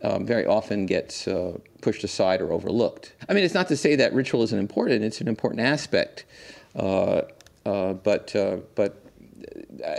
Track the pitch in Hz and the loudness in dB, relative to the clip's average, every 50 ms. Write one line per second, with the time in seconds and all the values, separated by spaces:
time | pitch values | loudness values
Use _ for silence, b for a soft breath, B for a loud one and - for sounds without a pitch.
0 | - - - 98 98 113 120 113 - - 101 107 - - 101 104 95 87 90 85 | -4 -2 -2 -2 -2 0 0 0 2 2 2 2 2 0 -2 -2 0 2 0 0
1 | - - - - - 98 95 90 90 90 87 - - - _ - - 117 104 - | 0 -4 -8 -8 -4 -4 -2 -2 -2 -4 -6 -10 -14 -18 _ -2 -2 -2 0 0
2 | - 95 - - 101 95 92 92 87 82 85 90 - - 90 120 113 - - - | -4 -6 -2 0 2 2 2 2 0 0 -2 -2 -2 0 2 2 2 2 0 -4
3 | - - - _ - - 190 202 190 165 - 185 185 - 151 139 - 156 151 135 | -12 -20 -20 _ -4 0 2 2 2 2 2 0 2 2 0 2 4 4 4 4
4 | 143 - - 131 131 - - 120 113 107 110 98 98 - - 214 240 208 127 107 | 4 4 4 2 0 2 2 2 2 2 2 0 -2 0 0 -2 0 2 2 0
5 | 107 110 - - - 131 110 - - 123 - - 113 135 147 143 - - - 90 | 0 -2 -4 -4 -2 -4 -2 -2 -2 -2 -2 0 0 0 0 0 -2 0 0 0
6 | - - - - - B B B B B B B B B B - 101 95 95 95 | 0 0 -4 -12 -20 B B B B B B B B B B -4 -2 0 2 2
7 | 95 95 95 76 - - - - - - - _ _ 107 101 98 92 95 95 92 | 2 2 2 0 0 -2 -8 -18 -20 -20 -20 _ _ -4 -2 -2 -2 -2 -4 -2
8 | - 104 101 - - - - 104 98 98 95 90 - - - - 104 98 - - | 0 0 0 0 0 -2 -2 0 0 0 -2 -4 -6 -8 -2 -2 0 0 -2 -6
9 | - - - - - - - - - - - - - - - - - 80 78 | -16 -20 -20 -20 -20 -20 -20 -20 -18 -16 -16 -16 -16 -16 -14 -10 -8 -6 -4